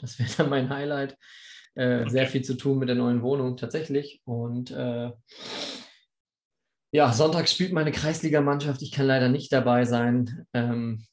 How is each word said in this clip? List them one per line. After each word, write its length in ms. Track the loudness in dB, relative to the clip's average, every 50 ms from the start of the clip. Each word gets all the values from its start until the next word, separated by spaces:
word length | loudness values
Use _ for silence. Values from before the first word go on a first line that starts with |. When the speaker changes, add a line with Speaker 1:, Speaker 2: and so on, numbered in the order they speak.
Speaker 1:
Das 180 | -14 -14 -4 -4
wäre 120 | -4 -4 0 0
dann 100 | 2 2
mein 220 | 2 0 0 0
Highlight. 480 | -2 -4 -4 -4 -2 -4 -4 -6 -8 _ _ -20 -20 -20 -20 -20 -20 -20 -20 -18 _
Äh, 340 | 0 2 2 2 2 0 2
sehr 140 | 2 2 2
Speaker 2:
Okay. 100 | 2 0
Speaker 1:
viel 100 | -2 -2
zu 120 | -2 -6
tun 240 | -4 0 0 0 0
mit 100 | 0 0
der 80 | 0
neuen 240 | 0 2 2 2 2
Wohnung 380 | 2 0 0 0 0 -2 -4 -6
tatsächlich. 640 | -8 -6 -6 -6 -6 -2 -2 -2 -2 -4 -14 _ _
Und, 460 | -8 -6 -6 -6 -4 -6 -6 -6 -6
äh, 420 | -6 -6 -4 -4 -4 -4 -6 -6 -8 -12 _ _ -20 -18 -14 -12 -10 -10 -10 -10 -12 -14 -16 -20 -20 _ _ _ _ _ _ _ _ _ _ _ _ _ _ _ _ _ _ _
ja, 220 | 4 4 4 4 6
sonntags 400 | 4 4 4 4 2 2 0 2
spielt 200 | 0 0 0 2
meine 200 | 0 0 0 0
Kreisligamannschaft. 880 | 0 -2 -2 -2 0 -2 2 2 4 4 4 2 0 0 -4 -4 -6 -6
Ich 100 | -8 -2
kann 140 | 0 2
leider 220 | 4 4 4 4 4
nicht 240 | 2 0 0 0 0
dabei 320 | 2 4 4 4 4 4
sein. 640 | 2 2 2 2 2 2 2 0 -2 -4 -10 -12 _ -4
Ähm, 540 | -2 -2 0 -2 -2 -4 -4 -6 -8 -10 _